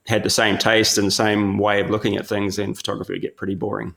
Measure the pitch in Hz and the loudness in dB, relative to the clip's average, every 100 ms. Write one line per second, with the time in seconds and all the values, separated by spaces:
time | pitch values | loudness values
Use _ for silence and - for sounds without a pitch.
0 | - 107 104 - 107 98 110 113 107 110 | -2 0 2 2 2 2 4 4 4 2
1 | 101 - 107 104 101 101 104 101 92 107 | 2 2 2 2 2 2 2 2 0 0
2 | 107 101 - 104 101 98 101 - - 104 | 0 -2 -2 -2 -2 -4 -6 -6 -8 -8
3 | 98 92 - - 98 98 104 104 - | -6 -8 -8 -8 -6 -4 -4 -6 -8